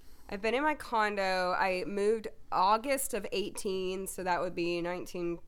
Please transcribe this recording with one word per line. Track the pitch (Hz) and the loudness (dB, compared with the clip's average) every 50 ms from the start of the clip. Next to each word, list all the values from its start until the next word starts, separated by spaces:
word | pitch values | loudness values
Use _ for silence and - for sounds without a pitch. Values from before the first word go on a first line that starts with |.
| - - - - - - | -14 -16 -16 -14 -10 -8
I've | - 202 | -8 -2
been | 196 226 220 | 0 2 2
in | 262 | 4
my | 294 311 302 | 2 2 2
condo. | - - - 240 220 214 208 208 196 190 190 190 185 180 180 180 - | 0 -4 -2 2 2 2 2 2 0 2 2 2 2 2 2 2 2
I | 190 190 185 180 - | 2 2 2 0 -2
moved | - 196 196 202 208 226 220 208 - - - - - | -2 0 2 4 4 2 2 0 -6 -10 -10 -8 -2
August | - 170 185 196 214 226 220 285 269 262 - - | 2 4 6 6 6 4 4 0 0 0 0 -2
of | - 208 196 208 | -2 -4 -2 -2
eighteen, | - 196 202 - - - - 208 185 190 185 185 185 190 190 | -2 -2 -2 -2 -4 -4 -4 -2 -2 0 -2 -2 -2 -4 -6
so | 185 - - 180 | -6 -6 -4 0
that | 185 175 151 | 0 2 2
would | 165 180 175 | 0 -2 -2
be | 180 170 170 175 170 | -2 0 0 0 0
nineteen, | 165 175 180 180 - - - 175 175 170 170 165 - | 0 -2 -4 -4 -6 -8 -6 -4 -4 -4 -4 -6 -8